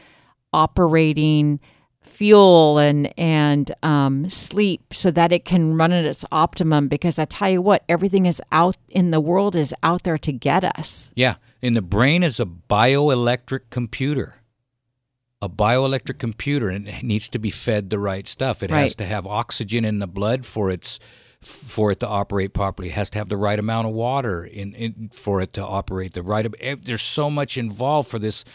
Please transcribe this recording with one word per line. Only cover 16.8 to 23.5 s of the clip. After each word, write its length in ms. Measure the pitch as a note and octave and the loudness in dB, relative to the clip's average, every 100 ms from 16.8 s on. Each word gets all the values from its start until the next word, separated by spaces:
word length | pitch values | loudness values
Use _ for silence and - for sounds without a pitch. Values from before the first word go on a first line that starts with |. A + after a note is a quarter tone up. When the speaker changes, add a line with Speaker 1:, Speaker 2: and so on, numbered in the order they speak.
| G2+ | -10
Speaker 2:
it 140 | F#2+ | -10
needs 260 | A#2+ G#2+ - | -4 -4 -4
to 80 | A2+ | -6
be 120 | G#2+ | -6
fed 400 | - - G#2+ F#2+ | -4 -2 -2 -2
the 80 | G2+ | -4
right 280 | G2+ F#2+ - | -4 -6 -10
stuff. 360 | - C3 A2 | -6 -6 -4
It 80 | G2 | -2
has 200 | D#3 C3+ | 0 -2
Speaker 1:
Right. 60 | - | -4
Speaker 2:
to 60 | |
have 220 | F#2+ G#2 F#2+ | -6 -6 -4
oxygen 580 | G#2 A#2 - G#2 A#2 | -6 -6 -6 -4 -2
in 140 | A2 G#2 | -2 -2
the 80 | G2 | -6
blood 400 | G2 G#2 B2+ A#2 | -4 -2 -2 -4
for 240 | A2+ G2 | -4 -2
its, 280 | F2+ - - - _ _ _ | -4 -8 -12 -16 _ _ _
for 500 | - - B2+ - G#2+ | -16 -16 -10 -2 0
it 80 | G2 | 0
to 80 | G#2+ | -4
operate 460 | G#2 G2+ G2+ F#2+ | -4 -4 -4 -4
properly. 340 | - G2 F#2 F2+ | -2 -4 -4 -8
It 40 | |
has 160 | G#2 G2 | -6 -6
to 80 | G#2 | -6
have 100 | G2+ | -6
the 80 | G2+ | -4
right 220 | G#2 | -2